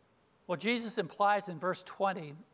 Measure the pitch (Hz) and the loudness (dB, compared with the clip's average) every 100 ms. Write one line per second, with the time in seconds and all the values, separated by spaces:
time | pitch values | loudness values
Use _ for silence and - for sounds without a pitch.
0 | _ _ _ _ - 175 202 240 233 202 | _ _ _ _ -6 -2 0 0 0 -2
1 | 170 - 202 208 185 165 175 180 - - | -2 2 4 4 0 -4 -2 -2 -4 -2
2 | 196 185 156 147 - | 0 0 -6 -12 -18